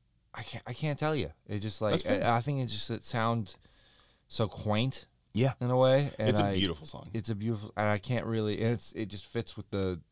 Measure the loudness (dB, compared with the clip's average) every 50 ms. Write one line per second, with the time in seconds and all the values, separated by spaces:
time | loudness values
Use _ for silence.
0 | _ _ _ _ _ _ -12 -12 -10 -10 -12 -10 -10 -10 -6 -2 -2 -2 0 0
1 | 0 0 0 0 -2 -4 -6 _ _ -6 -4 -4 -4 -4 -4 0 0 2 2 2
2 | 2 2 0 2 4 4 2 2 2 0 -2 -2 -2 -2 -2 -2 -2 -2 -4 -4
3 | -4 -4 0 0 2 2 2 0 -2 -4 -8 -16 -20 -20 _ _ -20 -20 _ _
4 | _ _ _ _ _ -6 -2 0 0 0 -2 -4 -2 2 2 2 2 2 0 -4
5 | -10 -16 _ _ _ _ 0 2 2 2 2 0 0 2 4 6 6 6 6 6
6 | 4 2 -2 0 2 4 4 4 4 4 4 2 2 2 0 -4 -8 -12 -12 -12
7 | -10 -8 -6 -4 -4 -4 -4 -2 -2 -2 -2 -2 -6 -6 -2 0 2 2 2 0
8 | 0 -2 -2 -2 0 0 0 0 0 0 0 2 2 2 0 0 -4 -8 -6 -6
9 | -6 -6 -6 -10 -10 -6 -6 -6 -4 -6 -8 -12 -8 -4 -2 0 0 0 -2 -4
10 | -8 _